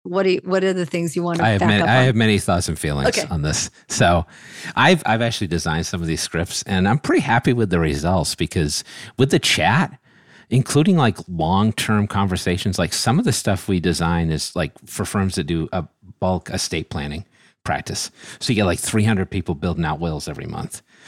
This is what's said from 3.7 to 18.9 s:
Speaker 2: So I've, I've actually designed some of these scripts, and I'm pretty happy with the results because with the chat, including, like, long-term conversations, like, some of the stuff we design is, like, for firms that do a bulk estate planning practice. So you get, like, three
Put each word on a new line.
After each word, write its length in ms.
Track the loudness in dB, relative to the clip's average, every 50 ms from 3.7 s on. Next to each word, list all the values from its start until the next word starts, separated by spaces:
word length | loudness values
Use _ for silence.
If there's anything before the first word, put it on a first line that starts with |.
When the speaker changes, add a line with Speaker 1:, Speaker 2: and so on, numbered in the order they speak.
| _ -18 _
Speaker 2:
So 380 | -8 0 2 4 4 4 4 0 _ -12 -20 -20 -20 -18 -14 -14 -6 0
I've, 260 | 2 4 4 4 4 2
I've 160 | 0 0 0
actually 260 | 0 -2 -2 -4 -4
designed 380 | -2 -2 -2 0 0 0 0 -2
some 160 | -4 -4 -4
of 60 | -2
these 140 | -2 -2 -2
scripts, 400 | -4 -4 -2 -4 -4 -2 -4 -8 -4
and 240 | -2 0 2 2 2
I'm 100 | 2 0
pretty 220 | 0 0 0 0
happy 320 | 2 2 2 2 4 2 2
with 160 | 2 0 0
the 100 | 2 0
results 560 | 2 0 0 0 0 0 2 2 0 -2 -2
because 480 | -4 -6 -2 0 0 0 0 -2 -6 -8 -12 -18 -18 -18 -12 0
with 120 | 0 2 4
the 80 | 4 2
chat, 580 | 2 2 0 4 4 4 4 4 2 0 -4 -16 _ _ _ _ _ _ -20 -20 -6 0
including, 480 | 0 0 0 2 2 2 4 4 4
like, 200 | 4 4 2 2 -2 -8 -8
long-term 760 | -4 -2 0 2 2 4 2 2 0 -2 -2 0 2 0 0
conversations, 720 | 0 0 0 0 0 0 -2 0 -2 -2 0 -2 -2 0
like, 160 | 0 -2 -2 -2
some 240 | -2 0 2 2 2
of 60 | 2
the 60 | 0
stuff 360 | -2 0 0 0 -2 -2 0
we 120 | 0 0 0
design 500 | 2 0 0 0 0 0 2 2 2 0
is, 240 | 0 -2 -4 -6 -4
like, 160 | -4 -4 -4 _ -14 -20
for 200 | -14 -8 -8 -8
firms 300 | -4 -2 0 0 0 -2
that 100 | -4 -4
do 240 | -2 -2 -2 -2 -4
a 140 | -4 -6 -6 -8 _ _ -20 -20 -10 -4
bulk 300 | -2 -2 -2 -2 -4 -6
estate 400 | -6 -6 -6 -4 -4 -6 -6 -6
planning 360 | -8 -8 -8 -6 -8 -10 -12 _ _ _ _ _ _ _ -4
practice. 480 | -4 -4 -4 -4 -8 -8 -8 -8 -10 _ -18 -20 -20 -16 -10
So 120 | -4 -2
you 40 | 0
get, 100 | 2 2
like, 140 | 2 0 -2
three 260 | -4 -2